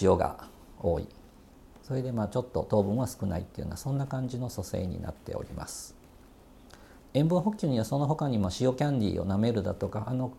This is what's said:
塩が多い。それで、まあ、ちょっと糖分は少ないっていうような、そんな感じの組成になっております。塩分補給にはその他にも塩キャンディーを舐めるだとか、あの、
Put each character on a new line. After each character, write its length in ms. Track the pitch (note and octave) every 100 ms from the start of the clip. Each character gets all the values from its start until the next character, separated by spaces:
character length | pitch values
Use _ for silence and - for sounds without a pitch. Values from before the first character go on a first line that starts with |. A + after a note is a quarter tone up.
塩 160 | F#2+ F#2
が 180 | - - - - - -
多 180 | E2+ E2
い。 80 | - - - - - - - -
そ 120 | -
れ 80 | C3
で、 100 | B2+
ま 120 | A#2+
あ、 40 | G#2
ち 80 | B2+
ょ 40 |
っ 100 | B2
と 120 | -
糖 200 | - G#2+
分 160 | G2 A#2
は 80 | B2
少 200 | - G2
な 120 | E2+
い 20 |
っ 40 |
て 180 | - -
い 20 |
う 20 | -
よ 20 |
う 20 |
な、 80 | -
そ 120 | C3+
ん 60 | C#3
な 100 | C3+
感 220 | C3 B2+
じ 100 | B2
の 120 | B2
組 140 | - F#2+
成 200 | F#2 F#2
に 140 | E2+
な 120 | E2
っ 20 |
て 200 | - -
お 80 | -
り 60 | -
ま 120 | - -
す。 280 | - - - - - - - - - - - - - -
塩 140 | C3+ D#3+
分 120 | F3+
補 120 | G3
給 160 | G#3 D#3+
に 100 | B2
は 60 |
そ 120 | - C#3+
の 80 | C#3+
他 200 | D3+ D3
に 100 | A2+
も 120 | G2+ -
塩 140 | B2+
キ 80 | B2+
ャ 80 | D3
ン 80 | C3+
デ 80 | G2+
ィ 80 |
ー 80 | E2+
を 40 | F#2+
舐 120 | G2
め 140 | A#2
る 100 | A2
だ 100 | F#2
と 140 | E2+ F#2
か、 160 | G#2+ G#2+
あ 60 |
の、 160 | B2+ B2+